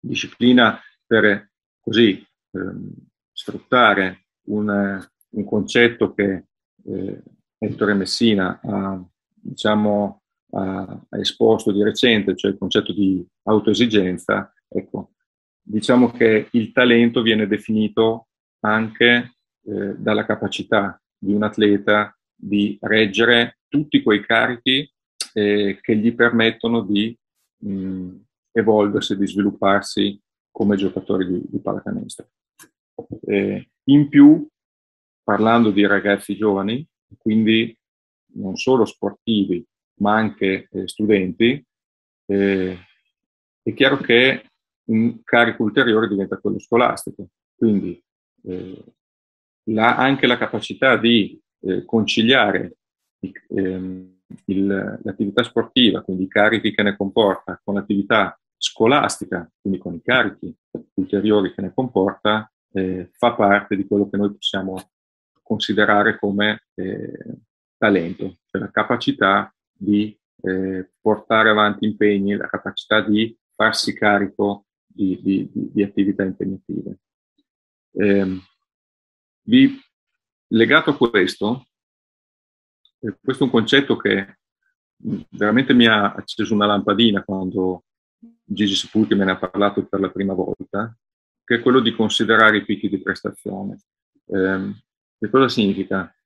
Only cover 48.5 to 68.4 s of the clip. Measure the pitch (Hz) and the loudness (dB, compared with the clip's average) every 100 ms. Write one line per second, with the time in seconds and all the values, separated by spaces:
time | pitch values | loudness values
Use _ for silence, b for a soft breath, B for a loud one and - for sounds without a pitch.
48.5 | 92 92 92 - _ _ _ _ _ _ | -12 -12 -18 -20 _ _ _ _ _ _
49.5 | _ - 110 117 120 131 135 127 120 110 | _ -6 0 2 2 0 2 2 0 -2
50.5 | 110 - 98 135 110 113 117 95 - _ | -6 -10 0 2 4 4 2 2 -6 _
51.5 | _ - 90 - 113 104 - 113 131 104 | _ -4 -4 -2 -2 0 0 2 4 2
52.5 | 95 87 - _ _ _ _ 95 - _ | 0 -6 -14 _ _ _ _ -14 -14 _
53.5 | 98 92 92 92 92 92 _ _ - - | -4 -4 -6 -8 -12 -16 _ _ -16 -6
54.5 | 95 98 98 101 - 113 98 101 101 120 | -2 0 -2 -6 -10 -12 -6 -4 -2 -2
55.5 | - 113 - 117 90 - 92 95 110 107 | -4 -2 2 2 0 -6 -6 -2 2 2
56.5 | 107 110 - 104 101 101 104 104 92 - | 2 -2 -2 -2 -2 -4 0 0 0 -8
57.5 | 87 - 101 - 101 98 113 95 - _ | -12 -6 -6 -2 -2 2 0 0 -6 _
58.5 | _ - - - 143 - - 98 90 82 | _ -10 0 2 2 0 -6 -8 -10 -10
59.5 | _ 101 95 - 85 - 127 107 - 90 | _ -6 -6 -8 -10 -2 0 0 -6 -16
60.5 | - _ - - - 92 101 104 107 92 | -16 _ -18 -10 -8 -2 -2 2 2 0
61.5 | - 98 - 127 98 95 - 107 107 110 | -6 -8 -6 -4 0 -2 -2 -2 -2 -6
62.5 | _ _ 101 92 92 - _ 120 - 101 | _ _ -6 -4 -6 -10 _ -2 2 4
63.5 | 101 - 98 98 101 101 101 101 101 - | 4 0 -6 -2 0 0 -2 -2 -2 -6
64.5 | 98 95 95 - _ _ _ _ _ _ | -6 -8 -10 -14 _ _ _ _ _ _
65.5 | 107 - 101 107 104 104 104 101 101 104 | -6 -2 0 4 4 2 0 -4 0 -2
66.5 | 107 _ - 95 101 - - - - _ | -2 _ -10 -8 -8 -12 -14 -16 -18 _
67.5 | _ _ _ 110 95 85 90 95 90 | _ _ _ 2 2 0 -8 -12 -12